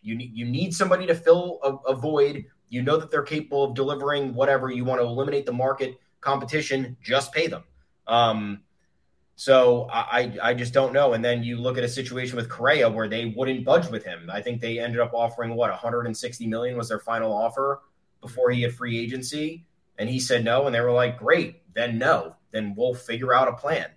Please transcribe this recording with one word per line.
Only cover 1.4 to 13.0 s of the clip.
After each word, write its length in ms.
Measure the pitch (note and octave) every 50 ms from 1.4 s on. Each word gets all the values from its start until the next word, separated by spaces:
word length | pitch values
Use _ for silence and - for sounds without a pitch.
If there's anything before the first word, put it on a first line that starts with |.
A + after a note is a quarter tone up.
| F3+ F3+ E3+ - C#3+
a, 280 | C3+ C3+ C3+ - C3
a 40 | C3+
void. 500 | B2+ B2 D#3 D#3 D3 C#3+ C#3+ D3 C#3 - - _ _ _ _
You 120 | A#2 B2+
know 160 | B2+ C3+ D3+ D#3+
that 140 | D#3 -
they're 120 | - D3 C#3
capable 420 | - D#3 D3+ D3+ - C#3+ C#3 C#3
of 100 | C3+ B2
delivering 580 | B2+ C3+ C3+ D3 C3+ C3+ C#3+ D3 C#3+ C#3 C3 A#2
whatever. 360 | A#2+ C3+ C#3 C#3 C3 B2+ C3
You 160 | B2+ B2 A#2+
want 140 | B2+ C3 B2
to 60 | A#2+
eliminate 400 | A#2 A#2 B2+ C#3 D3 C#3+ C#3 C3+
the 80 | - A#2+
market 420 | B2 C3 C3+ C3+ - C3+ C3 B2+ - _ _ _ _
competition, 760 | - C#3+ C#3 C3+ B2+ B2 D3 D#3 D3+ - C#3 C3 C3+ B2 B2 -
just 320 | - - B2 C#3 C3+ - -
pay 140 | D#3 E3+ E3
them. 160 | - - - _ _ _ _ _ _ _ _ -
Um, 540 | A2+ A#2 A#2 A2+ A2 G#2+ G#2 G#2 G2+ G2+ _ _ _ _ _ _ _ _ _ _ _ _ _ _ _
so 520 | - - C3+ C3+ C3 B2+ B2 B2 A#2+ A#2+ -
I, 80 | - - - - A#2+ B2 B2 A2+ G2+ -
I, 80 | F#2+ A#2+
I 40 | B2
just 200 | B2 B2 A#2 -
don't 200 | C3+ C3+ B2+ B2
know. 200 | C#3 C#3+ C3+ A#2
And 120 | A2+ A#2
then 180 | A#2+ A#2+ A#2+ A#2
you 140 | A#2 A#2+ A#2+
look 200 | A#2+ B2+ B2 B2+
at 60 | A#2+
a 60 | A#2+
situation 480 | - C3+ B2+ B2 B2 B2+ B2+ B2 B2+ A#2+
with 120 | A2+ A#2
Correa 400 | - - A#2 C3+ D3+ D3+ B2 A2+
where 200 | G#2+ A2